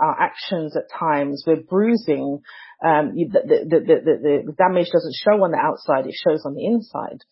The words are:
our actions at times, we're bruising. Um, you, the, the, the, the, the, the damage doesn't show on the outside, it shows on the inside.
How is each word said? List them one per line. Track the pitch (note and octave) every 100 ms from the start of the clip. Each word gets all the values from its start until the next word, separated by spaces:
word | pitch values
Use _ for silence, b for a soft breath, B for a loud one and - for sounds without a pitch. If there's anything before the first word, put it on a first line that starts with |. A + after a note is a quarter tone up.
our | D#3 C#3
actions | D3 - - F3+ D#3 D3
at | - -
times, | E3 D3 C#3+ C#3+ -
we're | D#3+
bruising. | D#3+ F#3 G#3+ A#3 A3+ C#3 C#3 C#3+ B B B B
Um, | D#3+ D3+ D3
you, | B2+ D3+
the, | -
the, | - D#3
the, | D#3+ D#3+
the, | - D#3 D#3 C#3+
the, | D3 C#3+ -
the |
damage | D#3 F#3 F3+ F3
doesn't | E3+ D#3 C3
show | - G#3
on | F#3
the | D#3
outside, | C#3+ - - C3+ C3
it |
shows | - F3+ D#3
on | C#3+
the | C#3 F#3
inside. | A#3 G#3+ - - - _